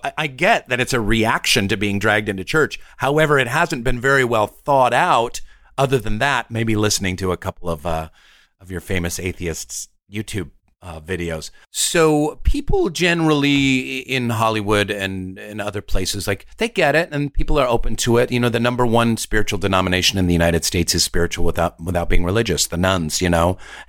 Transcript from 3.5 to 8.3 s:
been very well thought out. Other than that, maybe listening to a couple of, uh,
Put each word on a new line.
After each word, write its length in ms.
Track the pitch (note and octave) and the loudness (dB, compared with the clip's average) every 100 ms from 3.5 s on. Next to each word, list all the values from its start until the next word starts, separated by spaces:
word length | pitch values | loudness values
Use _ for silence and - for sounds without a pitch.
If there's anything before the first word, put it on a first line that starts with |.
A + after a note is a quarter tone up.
| C#3+ E3+ C3+ | 0 -2 -2
been 160 | A#2+ B2+ | -2 0
very 240 | C3 C#3 | 2 2
well 220 | B2 A2+ G2+ | 2 2 0
thought 460 | - - C#3 B2 | -4 0 2 4
out. 480 | B2 F3 C3 A#2+ - - - - - | 2 2 2 0 -6 -12 -16 -10 -2
Other 200 | C3+ C3 | 0 0
than 200 | G#2+ G#2+ | 0 0
that, 320 | C#3 B2+ - | 0 0 -2
maybe 260 | A2+ A2+ G#2+ | -4 0 0
listening 400 | G#2+ - G2 F2+ | 0 0 -4 -2
to 160 | F#2+ | -4
a 40 | F2 | -4
couple 320 | F#2+ - F2 | -6 -8 -6
of, 160 | D#2+ | -6
uh, 240 | E2+ D#2+ D#2+ _ _ | -4 -4 -6 _ _